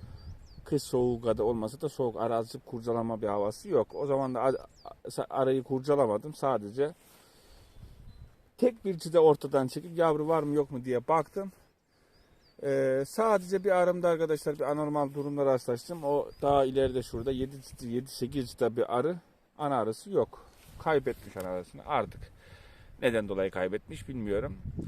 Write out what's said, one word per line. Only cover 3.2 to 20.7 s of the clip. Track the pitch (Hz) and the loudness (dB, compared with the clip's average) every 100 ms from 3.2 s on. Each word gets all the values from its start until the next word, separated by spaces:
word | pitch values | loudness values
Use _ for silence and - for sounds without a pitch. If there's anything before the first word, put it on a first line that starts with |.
bir | 107 | -2
havası | 104 101 - 208 | 0 0 -4 0
yok. | 147 107 | 2 2
O | - 139 | -2 0
zaman | 135 135 | 0 0
da | 123 | 0
ar-, | 131 - - _ - - - 135 - | 0 0 -4 _ -20 -16 -10 -8 -4
arayı | - 131 131 | 0 2 2
kurcalamadım. | 123 135 135 143 117 104 147 | 0 -2 2 4 4 2 -4
Sadece | 151 139 120 104 120 147 175 _ - - _ - - - - - - - - - - _ - | -4 -2 -2 -2 -2 -4 -4 _ -20 -20 _ -20 -20 -20 -20 -20 -20 -20 -20 -20 -20 _ 0
tek | 247 226 | 0 0
bir | 196 170 | -4 -6
cide | 165 165 | 0 6
ortadan | 156 143 139 139 131 | 8 6 2 0 0
çekip | 151 175 165 | -4 -6 0
yavru | 165 151 151 | 2 2 0
var | 160 | 0
mı | 147 | 2
yok | 147 139 | 0 0
mu | 131 | -4
diye | 127 123 120 | -2 -2 2
baktım. | 160 147 - 196 - _ _ _ _ _ _ _ _ _ - | 0 0 -6 -10 -12 _ _ _ _ _ _ _ _ _ -8
Ee, | 139 135 135 131 139 | -2 2 2 2 0
sadece | - 226 208 180 190 | 0 4 4 2 0
bir | 190 | 4
arımda | 180 180 180 175 | 4 4 4 2
arkadaşlar | 160 160 151 160 151 | 2 2 0 -2 -2
bir | |
anormal | 139 147 151 147 139 | 0 0 0 0 0
durumla | 143 143 143 139 | -2 -4 0 2
rastlaştım. | 127 - 120 - 170 | 2 0 -4 -6 -6
O | 143 143 - - | 0 0 -2 -2
daha | 139 143 | 4 4
ileride | 135 135 131 127 | 4 4 2 2
şurada | 120 120 127 | -4 -4 -4
yedi | 131 131 139 | -2 -4 -8
çıta, | 131 - 123 | -18 -12 -6
yedi | 120 135 | -4 -4
sekiz | - 123 143 120 | -6 -4 -4 -6
çıta | - 120 117 | 0 0 2
bir | - 123 | 0 2
arı, | 147 175 - _ _ - | 0 -2 -10 _ _ -6
ana | 147 135 | -2 0
arısı | 107 113 202 | 0 -4 -2
yok. | 180 113 - - - - | 0 0 -2 -20 -20 -20